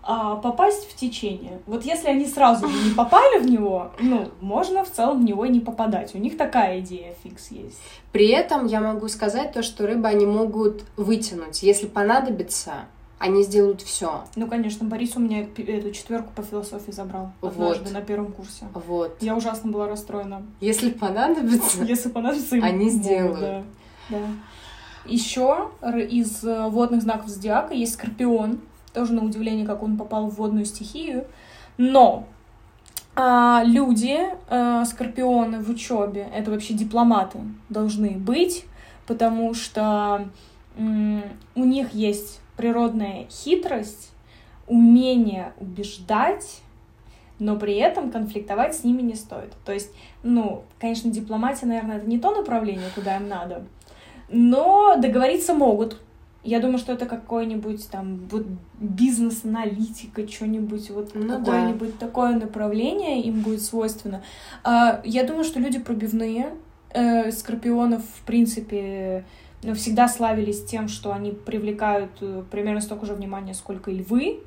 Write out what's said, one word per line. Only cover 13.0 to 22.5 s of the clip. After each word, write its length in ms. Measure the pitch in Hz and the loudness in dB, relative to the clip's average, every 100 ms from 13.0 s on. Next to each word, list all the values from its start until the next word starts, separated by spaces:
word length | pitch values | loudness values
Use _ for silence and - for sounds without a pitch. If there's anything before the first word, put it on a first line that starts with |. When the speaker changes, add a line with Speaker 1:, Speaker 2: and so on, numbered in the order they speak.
| - - | -20 -6
Speaker 2:
они 240 | 190 196 | 2 4
сделают 400 | 196 208 202 190 | 4 4 4 2
всё. 400 | - - 170 151 - - | -6 -6 -4 -6 -10 -8
Speaker 1:
Ну, 100 | 226 | -4
конечно, 400 | 233 214 208 220 | -2 -4 -4 -6
Борис 300 | 226 240 254 | -4 -4 0
у 40 | |
меня 220 | 226 214 | 0 0
пи-, 180 | 208 - | -4 -8
эту 260 | 214 208 208 | -6 -4 -4
четвёрку 380 | 208 - 233 220 - | -10 -8 -8 -6 -12
по 60 | |
философии 500 | 208 208 202 208 208 | -8 -8 -8 -12 -12
забрал 400 | 196 190 190 190 - | -12 -10 -10 -10 -8
Speaker 2:
Вот. 120 | 196 | -8
Speaker 1:
однажды 360 | 180 175 170 196 | -2 0 0 -4
на 80 | 202 | -8
первом 280 | 202 208 208 | -6 -6 -6
курсе. 360 | 196 190 - 208 | -10 -16 -16 -14
Speaker 2:
Вот. 420 | 175 170 175 165 - | -12 -6 -4 -4 -4
Speaker 1:
Я 140 | 220 | -4
ужасно 380 | 220 226 220 220 | -2 -2 -4 -4
была 160 | 208 208 | -4 -4
расстроена. 540 | 214 - 208 196 196 202 - | -6 -8 -10 -8 -12 -14 -6
Speaker 2:
Если 300 | 202 220 247 | -2 0 0
понадобится, 920 | 233 202 196 285 320 233 233 - 185 | -2 -4 0 2 2 4 2 2 -2
Speaker 1:
Если 280 | 226 240 247 | 0 -2 -2
понадобится, 460 | 233 233 294 - | -2 -2 -2 0